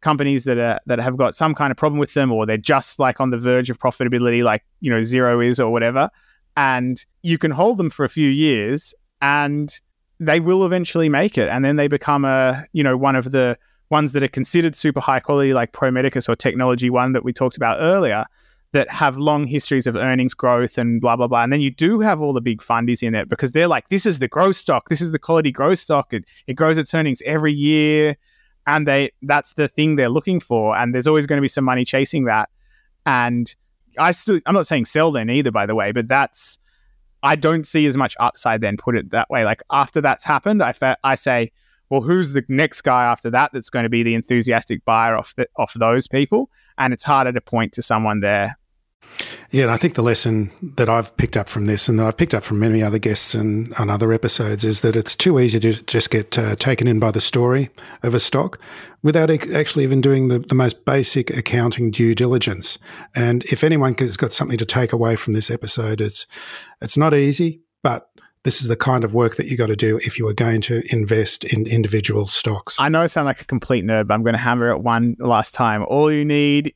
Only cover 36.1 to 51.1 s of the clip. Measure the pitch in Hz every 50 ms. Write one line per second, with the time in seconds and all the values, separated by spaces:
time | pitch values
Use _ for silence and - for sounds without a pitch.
36.1 | 131 139 139 - - - - - - - _ _ _ _ _ _ _ _ _ _
37.1 | _ _ - 139 151 151 139 156 165 165 147 - - 160 151 147 131 139 131 120
38.1 | - - 117 120 - - - 120 113 110 113 101 104 - - - 120 107 - -
39.1 | - 113 - - - 123 113 104 110 - - - - 139 139 - - 160 147 139
40.1 | - - - - 147 135 - 202 214 208 160 120 120 - 135 131 127 - - 135
41.1 | 135 - - 143 127 120 117 113 - _ _ _ _ _ _ - 135 135 113 147
42.1 | 175 185 180 143 139 139 120 - 135 135 160 147 - - - 143 127 123 123 120
43.1 | 117 - - 120 117 131 139 147 - 131 113 - - 127 117 113 120 117 117 117
44.1 | 117 117 - - 127 120 107 123 117 117 - - - - - - 113 113 113 117
45.1 | 113 107 - - - - 127 - - - 117 - - 117 113 113 120 131 - -
46.1 | - 135 143 - 208 226 269 - _ _ _ _ _ - 135 127 123 - - -
47.1 | 143 135 131 123 123 120 - - - 117 113 107 - - - - 117 110 110 107
48.1 | 107 104 101 101 104 101 101 104 127 - _ _ _ _ _ _ _ _ - -
49.1 | - - - - - - - - - 135 135 113 117 110 - 170 - - 117 120
50.1 | 113 - - 117 113 107 104 95 - - - 151 139 - 120 113 113 117 110 -